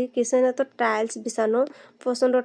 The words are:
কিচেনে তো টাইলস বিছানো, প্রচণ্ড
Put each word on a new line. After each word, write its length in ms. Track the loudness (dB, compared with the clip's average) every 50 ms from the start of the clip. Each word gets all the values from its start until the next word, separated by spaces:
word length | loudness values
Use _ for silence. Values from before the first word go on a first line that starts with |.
| -2 -2
কিচেনে 420 | -2 -2 -2 2 2 2 2 2 2
তো 120 | 0 -4 -4 _ -2
টাইলস 360 | -2 0 0 0 -2 -4 -6 -8
বিছানো, 420 | -10 -8 -4 -2 0 0 2 0 0 -2 -4 -14 -20 -20 _ -10
প্রচণ্ড 360 | -6 -4 -2 0 0 2 2 0 0